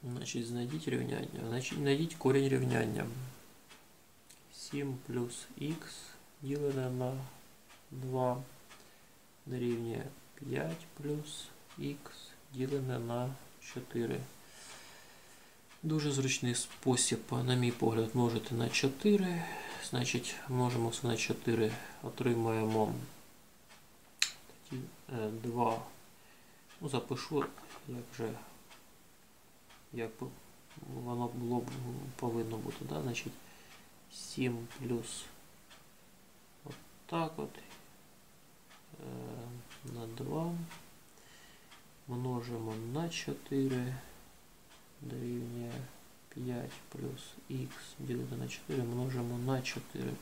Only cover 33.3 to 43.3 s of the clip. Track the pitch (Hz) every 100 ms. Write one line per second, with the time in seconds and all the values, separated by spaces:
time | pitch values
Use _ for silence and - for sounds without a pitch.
33.3 | - - - - - - - - - -
34.3 | - 127 117 120 - 123 120 113 - -
35.3 | - - - - - - - - - -
36.3 | - - - - - - - - 165 160
37.3 | 151 143 - - - - - - - -
38.3 | - - - - - - - 131 127 123
39.3 | 120 120 123 - - 127 120 113 117 131
40.3 | 156 165 170 165 - - - - - -
41.3 | - - - - - - - - 123 127
42.3 | 123 120 120 110 110 113 139 170 - -